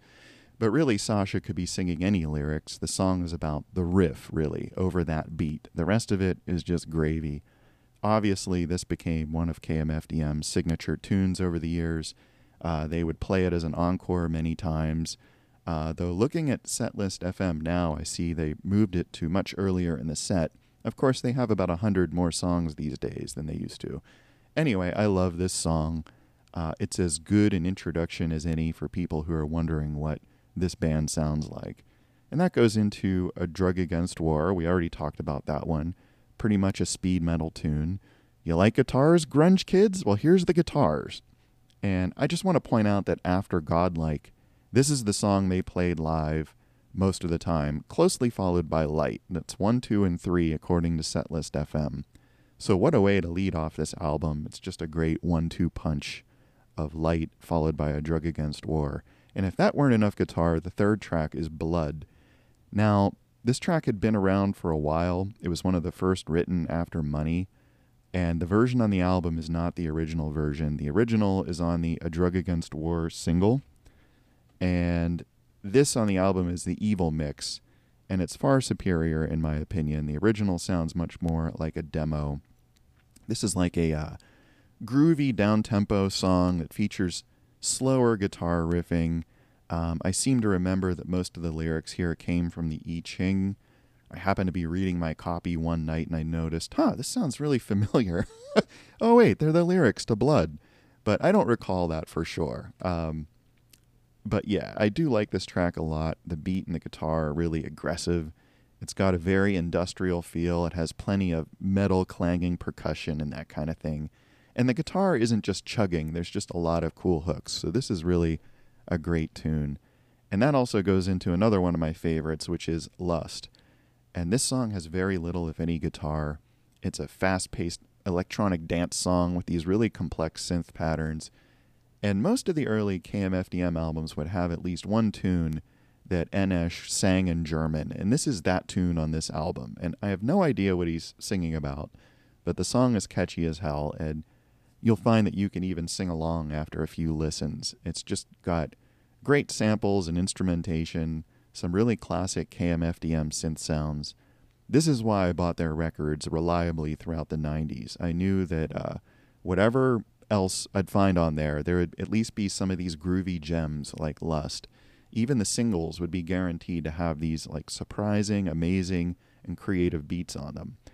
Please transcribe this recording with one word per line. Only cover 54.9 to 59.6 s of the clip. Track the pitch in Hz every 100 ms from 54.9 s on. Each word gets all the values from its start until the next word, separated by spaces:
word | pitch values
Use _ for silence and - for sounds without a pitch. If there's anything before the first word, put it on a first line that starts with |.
| 78 80 80
one-two | 82 82 82 - 85
punch | - 80 73 - - - _ _ _ _ -
of | 76 80
Light | 80 82 80 -
followed | - 85 78 78
by | 76
A | 73
Drug | 76 82 80
Against | 78 76 71 -
War. | 78 71 71 - _ _ -
And | 95
if |
that | -